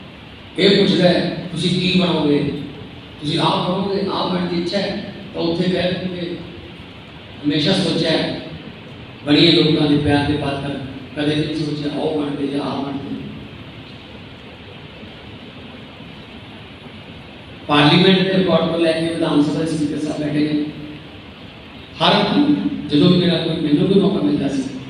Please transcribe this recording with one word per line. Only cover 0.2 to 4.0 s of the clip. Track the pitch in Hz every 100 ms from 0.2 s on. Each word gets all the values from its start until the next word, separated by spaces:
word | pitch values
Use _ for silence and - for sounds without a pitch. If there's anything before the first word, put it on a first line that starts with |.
| - - - -
ये | 190
पुछदा | 202 196 160 180
है, | 165 - - -
"तुसीं | - 180 185
की | 180 180
बनोगे, | 165 156 147 143
तुसीं | - - - - - - - - 147 170
आप | 180 190 180
बनोगे, | 190 196 190